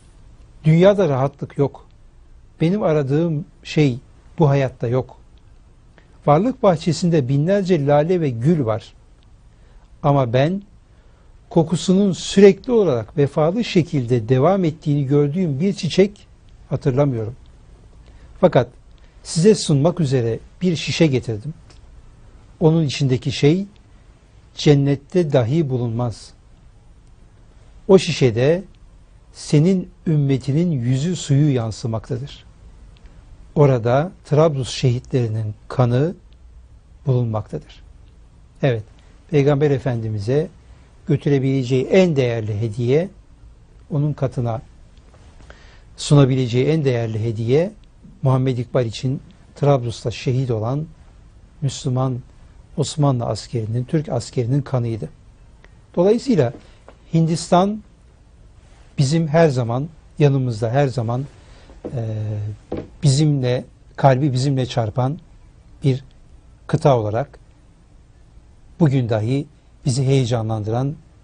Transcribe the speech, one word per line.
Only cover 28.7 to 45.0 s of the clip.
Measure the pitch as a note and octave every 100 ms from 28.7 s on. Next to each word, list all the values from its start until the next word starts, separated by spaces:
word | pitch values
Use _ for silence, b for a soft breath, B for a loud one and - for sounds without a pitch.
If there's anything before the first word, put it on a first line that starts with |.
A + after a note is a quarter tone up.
| - - - - - -
senin | - - D3 E3+ F#3 F3 - -
ümmetinin | D3+ C#3 C3+ - C#3 F3
yüzü | C#3 A#2+ C3 E3 F3
suyu | - C#3 D3+
yansımaktadır. | B2+ A2+ - A#2+ A2 - A#2+ C#3+ - - - - - - - b b b - -
Orada | - C#3+ B2+ A#2 C3 E3+ -
Trablus | - D3 E3 C#3 A#2
şehitlerinin | - C3 A#2+ - C3+ A#2 G#2+ G#2+ - -
kanı | - A#2+ B2 D#3 - - - - - - - - - -
bulunmaktadır." | B2 A#2+ G#2+ - D3+ - - - - - - - - - -
Evet, | C#3+ A2+ G#2 b b b b
Peygamber | D3 C#3 C#3+ D3+
Efendimiz'e | C3+ C#3 A#2+ A2 G#2+ G2+ C#3 F3 - b b b b -
götürebileceği | C#3+ D3+ C#3 C3 C3+ A#2+ C3
en | C3 G3 F#3 C#3
değerli | B2 A#2 G#2+ G#2
hediye, | A2+ G#2+ A#2+ C#3+ G3 - - - - - - - -
onun | D3+ D3+
katına | C#3+ B2 - A#2 A2 - - - -